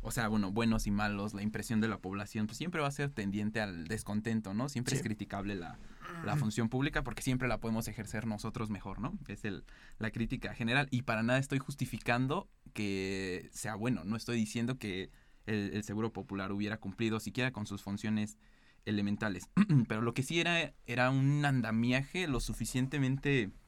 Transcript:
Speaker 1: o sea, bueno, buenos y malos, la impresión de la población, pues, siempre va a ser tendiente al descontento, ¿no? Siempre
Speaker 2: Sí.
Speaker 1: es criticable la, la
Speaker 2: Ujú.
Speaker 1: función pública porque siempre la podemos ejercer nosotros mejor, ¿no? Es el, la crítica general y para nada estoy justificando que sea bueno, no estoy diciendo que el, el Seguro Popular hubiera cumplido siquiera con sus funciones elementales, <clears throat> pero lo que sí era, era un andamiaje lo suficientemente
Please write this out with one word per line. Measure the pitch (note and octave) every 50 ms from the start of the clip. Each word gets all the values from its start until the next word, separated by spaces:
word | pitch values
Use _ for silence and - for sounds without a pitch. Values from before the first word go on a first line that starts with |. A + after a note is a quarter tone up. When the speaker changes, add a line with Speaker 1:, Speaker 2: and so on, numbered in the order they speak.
Speaker 1:
o | - A2+
sea, | A2+ - A#2 G#2+
bueno, | G#2+ G#2+ G2+ F#2
buenos | F#2+ A2 A#2 A2+ A2+ A2 G#2+ G#2+
y |
malos, | G2+ G2+ G#2 G#2 G#2 G2+ G2+ G#2+ G#2
la | G2
impresión | G2+ G#2+ G#2+ G#2+ G2+ - A#2 G#2+
de | G#2+ A2+
la | G#2 -
población, | - F#2 F#2+ G2+ G#2+ - - A2 G#2+ G#2+
pues, | - -
siempre | C#3+ E3+ F3 E3
va | D3 C#3+
a |
ser | C#3 C#3+ D3 C#3+
tendiente | C#3+ - G2+ G2 - G#2 G#2 G#2 G#2+ A2+
al | G#2+ G2+ F#2 E2+ D#2+ D#2
descontento, | G#2 A2 - - G2+ G#2+ G#2+ A#2 A2+ A2+ A2 G2 F#2+
¿no? | G#2+ B2+ D#3
Siempre | D3 A#2+ A#2 -
Speaker 2:
Sí. | - -
Speaker 1:
es | F#2
criticable | A2 G#2+ G#2+ G#2 - - G2 G2 G2+ G2+
la, | F#2+ E2+ D#2 D2+ - - - - - - - F3 E3+ E3
la | G2 G#2
Speaker 2:
Ujú. | D3+
Speaker 1:
función | C#3 G#2+ G#2+ - A#2 A2+
pública | A#2+ B2+ C3+ D3+ D3+ D#3 C#3+
porque | C3+ A2+ - -
siempre | - B2+ B2 B2+ B2
la | A2+ G#2
podemos | - A2+ A2+ A2 A2+ -
ejercer | G#2+ - G#2+ G2+ - A2 G#2+ A2+
nosotros | A2 G#2 - A2 G#2+ - A2+ G#2+
mejor, | G#2+ F#2+ - G2+ F#2+ F2
¿no? | G#2 D3 F#3+ F#3+ C#3 -
Es | G#2 G2+ -
el, | A2 G2 D2 - - - - - - - -
la | A2 A2
crítica | - A#2+ A#2 A2+ - A2+ - G#2 G#2+
general | - A#2+ A2+ A#2+ C#3 C#3+ C#3
y | - B2 B2+
para | - A#2 G#2+ A2+
nada | A#2 B2 C3
estoy | C3+ - - C3+
justificando | C3+ - C#3+ - C3 B2 - A2 - - A#2+ A#2+ C3 C3 D3 F#3 G3 - - - _ - -
que | - G#2+ G2+ G2 F#2+ F#2+ F#2+ G2 F#2+ F#2+ F#2+ F2+ F2 - - -
sea | - - G#2+ G#2+
bueno, | G2+ G#2+ B2+ B2+ F2+ D#2+
no | F#2+ A2
estoy | A2+ - - A#2+ A#2+
diciendo | A2 G#2+ - A#2+ A#2 A#2+ C3 C3
que | - G#2 F#2 F#2 F#2 - - - - - - - _
el, | - A2 G#2+ G2+ G2+ -
el | G#2 G#2
Seguro | - G2+ G#2+ A2 A2+
Popular | - G2 G2 - G2 G2 F#2+ F#2+
hubiera | G2+ G2+ G#2 G#2 G#2+ G#2+
cumplido | - G2 F#2 - A2+ A2 A2 A2
siquiera | - - F#2+ - B2 C3
con | C3 - G#2
sus | - G2+ G2
funciones | - - G2 G2+ - A2 G#2+ G#2+ G#2+ G#2 - _ _ - - _ _ - _ _ _
elementales, | - G#2+ G#2 G2+ G2+ G#2 - - G#2+ G2 F#2 - - -
<clears throat> | - G3+ G#3+ D#3+ C#3 A2+ -
pero | A2 G#2+
lo | A#2 A#2+ A#2+
que | - C3
sí | - E3 E3
era, | E3 E3+ F3 E3 D#3+ - - - -
era | - A#2+ B2 B2 B2+
un | C3+ C3+ C3+ C#3 C#3+ D3 D3
andamiaje | C#3+ C3+ C3 A2+ A2+ A2 A2+ A#2 A#2+ B2+ C3 C#3 C#3 - F3+ F#3 D#3+
lo | C3+ A#2
suficientemente | - - G#2+ - A#2 A2 - C3 B2+ C3+ C3+ D3 C3+ C3 C3 C3+ - C#3+ C#3 C3 A2 F#2+ - - -